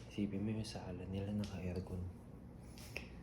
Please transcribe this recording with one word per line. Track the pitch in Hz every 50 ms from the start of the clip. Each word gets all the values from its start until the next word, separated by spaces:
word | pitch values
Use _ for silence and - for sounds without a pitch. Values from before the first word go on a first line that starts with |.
| - -
Isipin | - 107 101 101 98 98 104
mo | 110
yung | 107 110 107 -
sala | - 95 92 92 90 87 92 92
nila | 95 98 98 101
naka-aircon. | 104 104 101 92 95 85 90 90 87 92 92 - 90 90 90 90 - - - - - - - - - - - - - - - - - - - - - -